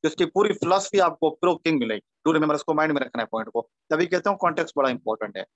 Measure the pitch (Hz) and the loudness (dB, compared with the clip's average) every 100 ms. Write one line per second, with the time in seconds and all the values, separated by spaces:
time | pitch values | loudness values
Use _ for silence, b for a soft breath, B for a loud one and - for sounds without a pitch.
0 | 156 - 170 - 208 208 170 190 196 202 | -2 0 0 2 0 0 2 0 2 2
1 | 175 165 156 151 175 170 165 151 117 104 | 2 2 -2 2 0 0 0 0 -2 -6
2 | _ _ 160 160 151 147 - 151 156 143 | _ _ 0 2 2 -2 0 0 0 -2
3 | 127 120 110 113 110 117 - _ _ 156 | -4 -6 -4 -6 -4 -6 -6 _ _ 0
4 | 175 180 202 196 175 160 151 143 135 127 | 0 0 0 0 0 0 -4 0 -2 -2
5 | - 110 107 98 95 | -6 -6 -6 -10 -14